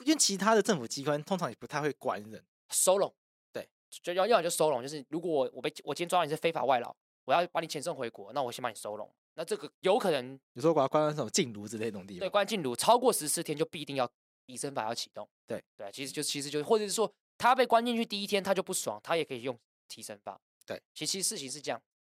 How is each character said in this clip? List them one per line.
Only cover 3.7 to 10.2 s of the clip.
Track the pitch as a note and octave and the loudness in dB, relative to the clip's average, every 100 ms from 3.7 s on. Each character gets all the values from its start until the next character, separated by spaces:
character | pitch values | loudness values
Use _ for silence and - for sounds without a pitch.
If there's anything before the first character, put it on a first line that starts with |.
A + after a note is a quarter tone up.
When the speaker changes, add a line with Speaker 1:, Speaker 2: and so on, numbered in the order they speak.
| _ _ | _ _
Speaker 2:
就 | - - | -14 -4
要， | F3+ G3 | 0 4
要 | A3 | 4
么 | |
就 | E3+ | 4
收 | - D#3 | 2 4
容， | C3 | 2
就 | C3 | -2
是 | D3+ B2+ | -10 -8
如 | D#3 | -6
果 | E3+ | 0
我， | D3+ B2+ | 2 0
我 | - | -2
被， | D3+ - | -6 -6
我 | D3+ | -6
今 | C#3+ | -4
天 | E3+ | 0
抓 | F3+ | 2
到 | |
你 | D#3 | 2
是 | D#3 | 0
非 | E3+ | 0
法 | D#3 | 2
外 | B2+ B2+ | 2 2
劳， | A#2+ - _ _ | 2 -10 _ _
我 | - | 2
要 | E3 F3 | 2 2
把 | E3 | -2
你 | E3 | -4
遣 | D#3 | -6
送 | D#3 C#3+ | -6 -6
回 | A#2 | -6
国， | - G2 | -8 -8
那 | C3 | -4
我 | B2 | -4
先 | A#2+ | -2
把 | B2+ | -6
你 | G#2+ | -4
收 | G#2+ G#2+ | -8 -8
容。 | G#2 _ _ | -10 _ _
那 | - | -10
这 | E3+ G#3 | -6 -6
个 | D3+ _ | -8 _
有 | F#3+ G#3 | 2 4
可 | G3+ | 4
能 | D3 | 0